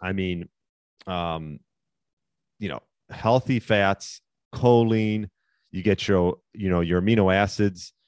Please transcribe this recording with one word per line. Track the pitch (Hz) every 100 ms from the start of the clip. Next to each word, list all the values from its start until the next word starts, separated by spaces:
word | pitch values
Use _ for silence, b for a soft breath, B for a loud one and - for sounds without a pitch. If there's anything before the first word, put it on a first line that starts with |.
I | 92
mean, | 95 95 87 85 _ _ _ _ _ -
um, | 90 85 82 78 73 _ _ _ _ _ _ _ _ _ _
you | 101
know, | 67 - _ _
healthy | - 110 127 - 123
fats, | - 107 98 98 - - _ _ _
choline, | - 123 120 113 113 110 107 104 - _ _ _
you | 92
get | 92 98 -
your, | 98 87 90 _
you | - 98
know, | 90
your | 85 90
amino | 95 113 95
acids, | 95 101 - 104 90 - _